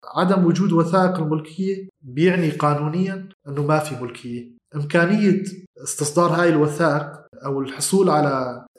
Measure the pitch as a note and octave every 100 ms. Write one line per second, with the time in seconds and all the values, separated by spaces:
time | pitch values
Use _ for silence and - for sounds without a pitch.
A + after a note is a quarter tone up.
0 | - D3 F3+ F#3 F3 D3+ G3 E3 E3 F#3+
1 | F#3 F3+ D#3 D#3 D3+ - F#3+ F#3+ F#3+ _
2 | C#3 B2+ F3 F3+ D#3+ B2+ D3 D3 D3+ E3+
3 | F#3+ F#3+ - _ C#3+ C#3 D3 D3+ D3+ C3
4 | A#2+ A#2+ B2 A#2+ A#2+ - _ D3+ D3 F3
5 | F3 G#3+ G#3 F3 - - - - C#3+ -
6 | D3 E3+ F3 D#3+ F3 D#3 D3+ - E3 C#3+
7 | D3 - - - C#3 C3+ C3+ - - F#3+
8 | F#3+ D3+ C#3+ C3+ B2+ A#2+ -